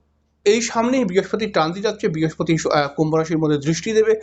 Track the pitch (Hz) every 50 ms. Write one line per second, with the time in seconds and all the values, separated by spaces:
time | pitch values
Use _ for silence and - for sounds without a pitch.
0 | _ _ _ _ _ _ _ _ _ 202 214 240 226 - - 233 226 247 262 269
1 | 240 180 180 190 190 - - 208 220 202 - 170 156 160 175 202 202 214 208 -
2 | - 208 156 156 160 156 - - 170 175 165 160 - - - 151 143 143 - -
3 | 156 156 156 160 160 165 170 160 160 151 151 143 135 156 165 160 - 226 220 220
4 | 220 220 214 214